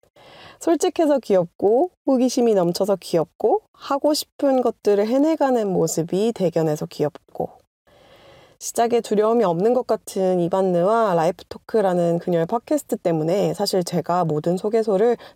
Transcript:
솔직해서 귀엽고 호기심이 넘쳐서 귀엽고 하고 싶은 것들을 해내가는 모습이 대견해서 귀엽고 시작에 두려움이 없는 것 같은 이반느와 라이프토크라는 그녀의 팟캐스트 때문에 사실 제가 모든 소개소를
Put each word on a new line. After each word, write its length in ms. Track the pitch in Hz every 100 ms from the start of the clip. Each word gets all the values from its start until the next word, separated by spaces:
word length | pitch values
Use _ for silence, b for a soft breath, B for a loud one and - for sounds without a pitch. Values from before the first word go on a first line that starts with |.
| _ B B B B B
솔직해서 600 | 330 320 370 - 302 277
귀엽고 720 | - 190 170 - 202 240 359 - -
호기심이 460 | 254 254 262 233
넘쳐서 420 | 196 170 - 196 190
귀엽고 640 | - 170 151 - - 427 -
하고 400 | _ - 277 294
싶은 480 | 294 - - 277 262
것들을 440 | 240 - 208 202 220
해내가는 640 | 262 311 320 269 247 202
모습이 640 | 180 165 165 165 185 226
대견해서 520 | 220 175 165 160 151 165
귀엽고 640 | - 151 - - - - - _ _ b b b b b b b b
시작에 420 | - - 233 233
두려움이 420 | - 208 214 233
없는 300 | 185 170 220
것 120 | 247 233
같은 520 | 220 - 196 185 180
이반느와 760 | 170 190 190 175 185 233 214 170
라이프토크라는 1040 | 165 185 - - - 220 190 175 170 170
그녀의 260 | 180 170 165
팟캐스트 520 | 233 - 302 - 220
때문에 560 | 175 160 160 196 170
사실 300 | 170 202 185
제가 400 | 175 175 - 180
모든 320 | 165 151 170 185
소개소를 640 | 214 226 220 190 240 233 B